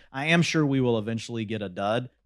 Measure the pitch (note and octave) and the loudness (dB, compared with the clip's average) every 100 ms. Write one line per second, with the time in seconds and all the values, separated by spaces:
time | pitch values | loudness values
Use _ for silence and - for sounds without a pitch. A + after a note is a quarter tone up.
0 | - C3+ D3+ E3+ D#3+ E3 D3 C3+ B2 A2+ | -10 -6 2 4 4 2 2 2 2 2
1 | G#2 A2+ - A#2 G#2+ A2 G2+ F2+ G2+ A#2 | 0 -6 -6 -6 -4 -4 -6 -4 -2 -2
2 | B2+ _ | -4 _